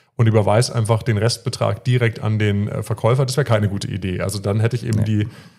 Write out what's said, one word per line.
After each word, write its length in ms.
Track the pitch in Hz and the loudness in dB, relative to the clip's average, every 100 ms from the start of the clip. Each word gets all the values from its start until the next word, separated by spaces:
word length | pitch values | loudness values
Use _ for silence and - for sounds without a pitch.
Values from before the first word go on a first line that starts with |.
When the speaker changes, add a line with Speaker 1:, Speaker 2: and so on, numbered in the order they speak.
| _ | _
Speaker 1:
und 140 | - 113 | 0 4
überweise 460 | 110 101 107 123 113 | 4 4 2 2 0
einfach 260 | 107 113 | 0 0
den 160 | - 104 | 0 0
Restbetrag 680 | 110 - - - 110 104 | 0 -2 -6 -4 -2 -2
direkt 360 | - 123 117 113 | 0 0 0 -2
an 180 | 107 107 | -2 0
den, 300 | 107 101 104 | 0 0 -2
äh, 140 | - | -4
Verkäufer. 420 | - 107 110 131 131 | -6 -2 2 2 0
Das 100 | 151 | 0
wäre 80 | |
keine 240 | 127 110 104 | 2 2 2
gute 200 | 98 - | -2 -6
Idee. 320 | 101 92 90 | -6 -4 -4
Also 180 | 98 98 | -4 -4
dann 220 | 101 107 | -2 0
hätte 160 | 117 123 | 0 -2
ich 100 | 120 | -2
eben 140 | 110 | -2
Speaker 2:
Nee. 40 | |
Speaker 1:
die, 240 | 107 107 117 - - | 0 0 -2 -8 -20